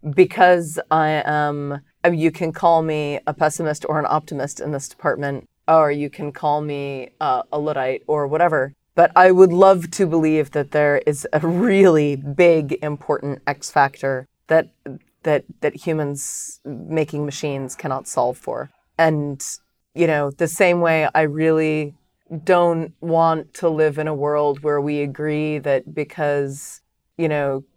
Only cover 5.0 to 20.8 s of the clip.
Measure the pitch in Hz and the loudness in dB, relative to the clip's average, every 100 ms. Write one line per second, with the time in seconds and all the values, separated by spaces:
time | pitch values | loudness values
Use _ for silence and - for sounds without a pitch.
5 | 156 - 143 139 - _ - 160 151 147 | -4 -2 -4 -8 -12 _ 2 4 4 0
6 | 147 - 147 143 151 147 151 143 139 135 | -6 -8 -12 -6 -2 -2 -4 -6 -8 -10
7 | 127 _ 151 127 - 151 147 143 131 135 | -12 _ -2 -2 -4 -6 -4 -4 -4 -6
8 | - 151 143 156 170 156 135 _ _ - | -4 -4 -2 0 2 2 -4 _ _ 2
9 | 170 - 185 185 185 175 190 190 175 170 | 4 6 6 8 6 8 6 6 0 -2
10 | 185 165 156 156 143 151 143 151 147 143 | 0 2 2 0 0 -4 -2 0 2 2
11 | - 143 - 151 165 175 233 196 190 156 | 0 -4 -2 -2 0 0 2 6 6 6
12 | 147 139 143 143 175 160 143 170 151 147 | 2 -2 -6 4 6 6 0 -4 -6 -8
13 | - 151 143 139 - 143 - 156 139 139 | -4 -4 -4 -6 -6 -8 -2 0 0 0
14 | 135 131 131 _ _ 160 165 _ - 135 | -6 -6 -8 _ _ 0 0 _ -18 -18
15 | _ _ - 147 - - 151 147 - 156 | _ _ -2 -2 -2 -6 -6 -4 -4 -4
16 | 147 143 - - - - 139 143 - 160 | -4 -6 -10 -12 -14 -16 -14 -14 -6 -4
17 | 156 147 147 139 147 139 131 - 151 131 | -4 -4 -8 -6 -6 -6 -8 -10 -8 -8
18 | - - 123 127 - 117 135 _ _ - | -6 -2 -2 -4 -8 -10 -10 _ _ 0
19 | 160 151 143 139 - - _ _ _ - | 0 0 -4 -8 -12 -14 _ _ _ -2
20 | 165 151 143 143 165 - 185 175 | 0 0 -2 -2 -4 2 2 4